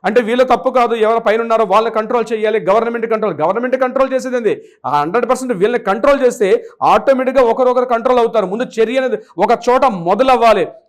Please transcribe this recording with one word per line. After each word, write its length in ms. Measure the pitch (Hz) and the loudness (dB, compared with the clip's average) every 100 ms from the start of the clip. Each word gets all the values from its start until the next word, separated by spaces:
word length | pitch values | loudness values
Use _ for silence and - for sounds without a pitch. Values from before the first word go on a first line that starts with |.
| 185 | 0
అంటే 160 | 226 | 0
వీళ్ళ 220 | 220 247 | 0 0
తప్పు 260 | 254 233 262 | 2 2 2
కాదు, 260 | 247 233 233 | 0 0 0
ఎవరు 240 | 214 226 | 0 0
పైన 220 | 226 220 | 0 0
ఉన్నారో 240 | 233 226 220 | 0 0 2
వాళ్ళని 300 | 190 226 226 | 2 2 -2
కంట్రోల్ 380 | 220 247 226 | -2 -2 -2
చేయాలి, 260 | 226 214 220 | -2 0 0
గవర్నమెంట్ 480 | 180 208 233 233 226 | 2 0 0 -4 -4
కంట్రోల్. 240 | 220 208 151 | -2 -2 -2
గవర్నమెంట్ 460 | 156 202 247 254 | -2 -2 -2 -2
కంట్రోల్ 320 | 262 233 269 | -2 0 0
చేసేది 220 | 262 240 247 | -2 -4 -2
ఏంది? 280 | 220 156 - _ 123 | -2 -4 -8 _ -4
ఆ 160 | 147 | -2
హండ్రెడ్ 280 | 147 214 233 | 0 -2 -2
పర్సెంట్ 240 | 254 254 | -2 -2
వీళ్ళని 300 | 208 208 240 | -2 0 -2
కంట్రోల్ 380 | 214 208 262 277 | -2 -2 0 2
చేస్తే 440 | 247 240 196 226 - - | 0 0 0 0 -4 -4
ఆటోమేటిక్‌గా 600 | 143 202 220 262 254 262 | 2 2 2 2 2 2
ఒకరొకరు 420 | 240 226 254 247 247 | 2 2 0 0 0
కంట్రోల్ 340 | 233 247 247 | -2 0 2
అవుతారు. 260 | 233 226 190 | 2 0 -2
ముందు 180 | 208 | -4
చర్య 360 | 247 220 220 262 | -6 -2 -2 0
అనేది 180 | 262 269 - - | -2 -6 -10 -4
ఒక 140 | 208 233 240 | 0 0 2
చోట 160 | 247 269 | 2 2
మొదలవ్వాలి. 840 | 196 170 202 262 247 233 208 160 - | 0 -2 0 2 4 4 2 0 -8